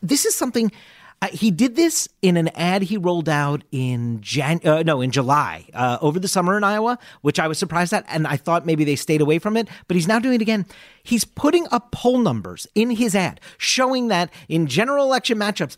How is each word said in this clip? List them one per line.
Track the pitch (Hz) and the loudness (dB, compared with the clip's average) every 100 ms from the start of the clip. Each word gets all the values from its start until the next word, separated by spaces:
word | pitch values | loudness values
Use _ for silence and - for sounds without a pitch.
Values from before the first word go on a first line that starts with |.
this | 175 277 | -2 0
is | 440 | 0
something, | - 262 240 220 - - - - - | -2 -2 0 -2 -4 -18 -20 -18 -8
I, | 190 | -8
he | 190 220 | 0 0
did | 165 254 | 2 2
this | 240 330 - - _ | 2 2 0 -6 _
in | 185 170 | 2 2
an | 165 | 0
ad | - 175 196 | 0 0 0
he | 185 214 | 0 -2
rolled | 180 175 156 | 0 0 0
out | 147 143 143 - | 0 0 -4 -4
in | 131 127 123 120 113 | -4 -2 -2 -2 -6
Jan-, | 101 123 139 165 | -4 -2 -2 0
uh, | 165 160 | 2 2
no, | 165 139 | 2 0
in | 127 | 0
July, | 139 123 147 113 80 - | 0 2 2 0 -6 -10
uh, | 113 123 120 | -2 -2 0
over | 151 175 | 0 0
the | 185 | -2
summer | 190 175 208 | -2 0 0
in | |
Iowa, | 202 214 233 240 - - | 0 0 -2 -4 -10 -6
which | 143 165 | -4 0
I | 160 | -2
was | 156 | -2
surprised | 175 170 175 | -4 -2 0
at, | 208 - | -2 -4
and | 156 | -4
I | 151 143 | -2 -2
thought | - 170 | 0 0
maybe | 160 156 | 0 0
they | 147 | 2
stayed | 139 - 156 | 0 0 2
away | 147 160 | 2 2
from | 208 220 | 0 -2
it, | 214 - - | -2 -8 -2
but | 175 | 0
he's | 165 | 2
now | 226 | 2
doing | 254 247 | 2 0
it | |
again. | 214 220 170 - - _ | 2 -2 -4 -10 -20 _
He's | - 233 | -2 -2
putting | - - 285 339 339 | -2 0 2 2 0
up | 240 - | -4 -4
poll | - 247 254 | -2 2 2
numbers | 202 113 92 87 - 208 | 2 0 -6 -12 -4 0
in | 233 | 0
his | 220 240 196 | 0 0 0
ad, | 165 - - - | -2 -6 -18 -6
showing | - - 254 262 233 | -2 0 2 0 0
that | 175 175 - - | 0 -2 -8 -4
in | 160 151 | 0 0
general | 135 247 285 | 0 0 2
election | 269 254 - 214 | 2 2 0 -2
matchups, | 208 202 147 | -2 -4 -6